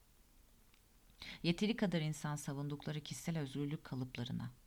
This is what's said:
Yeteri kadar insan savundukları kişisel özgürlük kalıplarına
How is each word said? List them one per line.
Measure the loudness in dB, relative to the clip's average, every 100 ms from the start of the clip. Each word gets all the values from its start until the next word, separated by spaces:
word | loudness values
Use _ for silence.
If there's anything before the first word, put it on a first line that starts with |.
| -20 -20 -20 -20 -20 -20 -20 -20 -20 -20 -20 -14 -12 0
Yeteri | 2 4 4 4
kadar | 4 4
insan | 2 0 -2 -2
savundukları | -2 -2 -2 -2 -4 -4
kişisel | -4 -4 -2 0
özgürlük | 0 0 0 0
kalıplarına | -2 -2 -2 -2 -2 -2 -4 -8